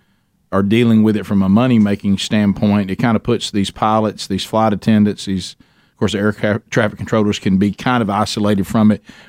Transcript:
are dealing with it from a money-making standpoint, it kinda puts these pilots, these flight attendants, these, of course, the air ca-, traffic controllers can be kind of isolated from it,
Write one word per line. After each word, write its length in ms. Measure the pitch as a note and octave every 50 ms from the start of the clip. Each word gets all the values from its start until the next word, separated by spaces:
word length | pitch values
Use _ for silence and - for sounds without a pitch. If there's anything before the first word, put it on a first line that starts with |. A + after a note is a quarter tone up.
| _ _ _ _ _ _ _ _ _ -
are 120 | - F#2+ G2
dealing 400 | G2+ A2 A#2 B2 A#2 A2+ A2 G#2+
with 140 | A2 G#2
it 80 | G#2 G2
from 180 | - G#2 G2 F#2+
a 60 | F#2+
money-making 680 | G2 A2+ B2 B2+ B2 A2+ G#2 G2+ G2+ G2 - G2+ G2 F#2+
standpoint, 720 | - - A2+ G#2+ G#2 G2+ G2 - A2 G#2 G2+ G#2 G2+ F#2
it 60 | F#2+
kinda 220 | - - A#2+ A2 G2+
puts 300 | - - A#2+ G2+ - -
these 200 | - G#2 G2 -
pilots, 560 | - - G#2+ A2 A2 A2 A2 G#2 F#2 - -
these 180 | - G2 F#2+ -
flight 280 | - - A2 A2 A2+ G#2
attendants, 520 | F#2+ - A#2 A2 G#2+ G#2 G#2 G2 - -
these, 320 | G2 F#2+ F#2 F2 - - _ _ _ _ _ _ _ _
of 40 |
course, 160 | - A2+ F#2+ G#2
the 60 | G2
air 140 | G2+ G#2+ G#2+
ca-, 260 | - - G#2+ G2+ - _ -
traffic 300 | - B2+ A2+ G#2 - -
controllers 400 | G#2 - - A2+ G#2 G#2 G2+ -
can 180 | - G#2+ F#2+
be 160 | F#2+ G#2 G2+ F#2
kind 300 | - - C3 B2+ A#2+ A2+
of 80 | F#2+
isolated 560 | G2 G2+ G#2+ - - A2 G#2 G#2 G#2+ G2 F#2+
from 240 | - - A#2 G#2+ G#2+
it, 120 | G#2 G2 _ - - - -